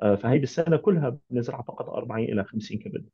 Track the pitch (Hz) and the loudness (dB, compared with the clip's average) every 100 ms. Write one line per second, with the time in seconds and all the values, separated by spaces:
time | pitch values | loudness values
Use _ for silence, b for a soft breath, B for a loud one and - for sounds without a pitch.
0 | 104 101 117 143 135 - 165 156 208 180 | 2 2 4 2 2 0 2 4 4 2
1 | 139 123 - 123 120 - 123 - - - | 2 -4 -4 -4 -2 -6 -8 -10 -8 -6
2 | 120 110 117 110 98 107 104 104 - - | -6 -2 0 0 -2 -4 -6 -8 -6 -8
3 | - | -6